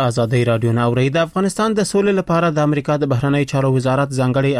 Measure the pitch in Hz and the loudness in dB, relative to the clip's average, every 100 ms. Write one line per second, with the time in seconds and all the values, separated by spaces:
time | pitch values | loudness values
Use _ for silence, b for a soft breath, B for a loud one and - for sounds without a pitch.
0 | 127 120 113 123 120 113 117 113 120 120 | 0 0 0 0 0 0 0 0 0 0
1 | 135 165 165 190 196 - 220 214 190 196 | 0 0 -2 -2 -2 -2 -2 0 0 0
2 | 202 190 175 165 170 151 147 147 139 147 | 0 0 0 0 0 2 0 0 0 -2
3 | 143 120 143 143 139 139 135 131 127 131 | 0 0 0 0 0 0 0 2 0 0
4 | 143 135 127 131 135 131 | -2 0 0 0 0 0